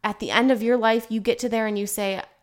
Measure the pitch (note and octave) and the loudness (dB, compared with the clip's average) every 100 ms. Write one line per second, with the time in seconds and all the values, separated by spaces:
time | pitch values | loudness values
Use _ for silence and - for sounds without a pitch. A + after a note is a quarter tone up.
0 | G#3+ G3+ - A2 B3+ B3 A3+ B3 A3+ A3+ | -4 -4 -2 2 4 2 2 2 4 2
1 | A3+ A3 G#3 A#3 B3 A3+ A3 G#3 G3+ - | 0 -4 -2 -2 -2 -2 -2 -2 -4 -4
2 | G3 F#3+ - _ | -4 -4 -8 _